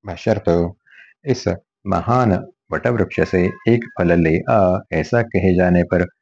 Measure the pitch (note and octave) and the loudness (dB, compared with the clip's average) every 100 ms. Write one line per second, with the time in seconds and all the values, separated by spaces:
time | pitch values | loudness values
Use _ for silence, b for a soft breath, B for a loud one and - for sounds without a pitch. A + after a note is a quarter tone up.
0 | G2+ E2+ - G#2 - F2 E2+ - B B | -14 -6 -2 0 2 0 0 -6 B B
1 | B _ - B2 - F2 _ _ G2 F2 | B _ -4 -2 -2 -6 _ _ -4 -2
2 | G2+ B2 A#2+ F2+ - _ _ D#2+ B2 A#2 | 0 0 2 0 -4 _ _ -4 -2 -2
3 | F#2 - E2 F#2 F2+ - - A#2+ A2+ - | -2 -2 0 0 -2 -2 0 0 -2 -4
4 | F2 F2 D#2+ D#2+ - A2+ F#2 F2+ - E2 | 0 2 2 0 0 2 2 0 -4 -6
5 | D#2 A#2+ A2+ F#2 F#2 F2+ F2+ F2 F2 F2+ | -2 -2 0 0 2 2 2 2 2 0
6 | F2 _ | -2 _